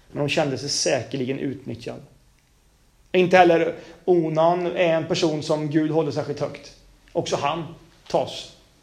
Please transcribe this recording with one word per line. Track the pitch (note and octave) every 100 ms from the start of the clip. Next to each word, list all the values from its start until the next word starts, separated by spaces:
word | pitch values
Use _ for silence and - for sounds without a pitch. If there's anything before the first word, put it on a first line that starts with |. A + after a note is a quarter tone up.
| _
Men | C#3
hon | D3
kände | D#3+ C#3+ B2
sig | C#3+
säkerligen | - F3 C3+ G#2+ C#3 B2 C3+
utnyttjad. | C#3+ - B2+ A#2+ - B2 C#3 _ _ _ _ _ _ _ _ _ _
Inte | F#3 F3+ F#3
heller | E3+ E3 E3 - - -
Onan | - F3 D#3+ D#3 E3 F3+ F3
är | - E3+
en | D#3+ D#3+
person | E3+ E3+ D3+
som | D3 D3+ D3+
Gud | D#3 D3+
håller | D#3 D3+
särskilt | C#3 C#3+ C#3
högt. | - - - - _ _ _
Också | E3+ - E3
han | C#3+ E3 D3+ - - _ -
tas | E3 A#2+ - - - _ _